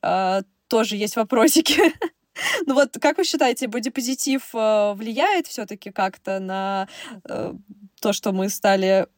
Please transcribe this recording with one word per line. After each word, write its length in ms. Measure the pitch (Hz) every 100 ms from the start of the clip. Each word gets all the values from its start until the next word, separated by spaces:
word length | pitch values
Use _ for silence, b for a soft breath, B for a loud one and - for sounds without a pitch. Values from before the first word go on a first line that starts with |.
а, 380 | - 185 190 196 190 _ _
тоже 280 | 220 220 208
есть 200 | 208 -
вопросики. 600 | 214 240 294 311 320 285
<laughs> 140 | 339 - 359 _ _ - B 523 330
Ну 80 |
вот, 220 | 269 285 -
как 180 | 294 302
вы 60 |
считаете, 420 | 359 302 262 247 254
бодипозитив, 840 | 226 233 262 240 262 - 269 -
э, 380 | 233 220 214 208
влияет 520 | 202 220 226 349 392 -
все-таки 420 | - 208 214 -
как-то 480 | 196 190 - - 190
на, 480 | 190 190 196 196 196 B B 220 -
э, 240 | - - - 202 202 202 _
то, 120 | 220
что 180 | 202 -
мы 160 | 190 196
стали 580 | - 208 196 190 190 -